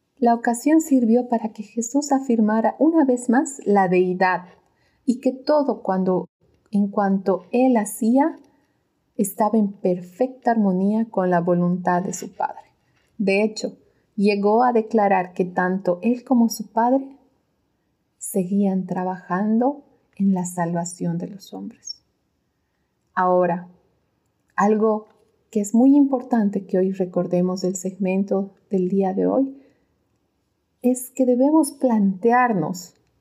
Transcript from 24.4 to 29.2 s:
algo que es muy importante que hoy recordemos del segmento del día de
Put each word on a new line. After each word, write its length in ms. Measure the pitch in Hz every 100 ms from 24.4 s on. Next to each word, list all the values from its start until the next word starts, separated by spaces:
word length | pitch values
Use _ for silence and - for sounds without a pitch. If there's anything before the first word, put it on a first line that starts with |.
| _ -
algo 520 | 202 214 220 214 214 _ _ _ _
que 100 | 214
es 140 | 202
muy 220 | 226 269 285
importante 720 | 277 247 247 233 202 202 185
que 120 | 185
hoy 140 | 190
recordemos 680 | 190 180 180 170 180 185 185
del 160 | 180 185
segmento 800 | 185 190 185 190 196 196 196 _ -
del 180 | 190 180
día 240 | 196 190
de 140 | 190